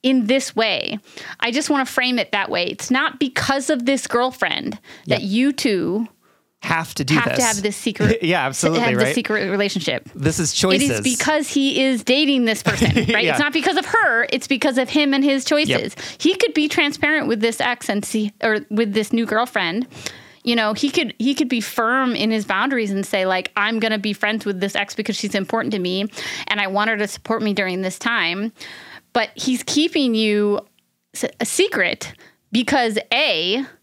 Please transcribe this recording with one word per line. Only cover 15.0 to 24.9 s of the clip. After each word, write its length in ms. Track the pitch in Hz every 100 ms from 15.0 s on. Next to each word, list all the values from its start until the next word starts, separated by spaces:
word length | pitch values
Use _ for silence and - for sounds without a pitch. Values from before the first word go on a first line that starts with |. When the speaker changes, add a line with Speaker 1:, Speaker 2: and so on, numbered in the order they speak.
| 285
Speaker 1:
and 100 | 277
his 200 | 277 277
choices. 520 | 254 294 302 123 117 -
Speaker 2:
Yep. 20 | - -
Speaker 1:
He 160 | 302 381
could 180 | 466
be 140 | - 302
transparent 600 | - 294 285 294 311 -
with 120 | 220
this 180 | 226 233
ex 300 | - 240 -
and 160 | 202 202
see, 260 | 220 208 -
or 160 | 226 214 -
with 240 | 208 226
this 180 | 202 208
new 140 | 233 226
girlfriend. 640 | 214 240 214 175 185 254 - - - - -
You 120 | - 233
know, 180 | 214
he 180 | 214 285
could, 240 | - 226 -
he 160 | 233
could 160 | 277 262
be 100 | 240
firm 560 | 208 - 220 254 262 240
in 140 | 214
his 160 | 220 208
boundaries 460 | 190 240 269 214
and 120 | 196
say, 220 | 196 202 185
like, 260 | 185 180 -
"I'm 220 | 208 226
gonna 180 | 220 214
be 160 | 208
friends 320 | 202 208 220 208
with 140 | 185
this 160 | 196 202
ex 180 | 202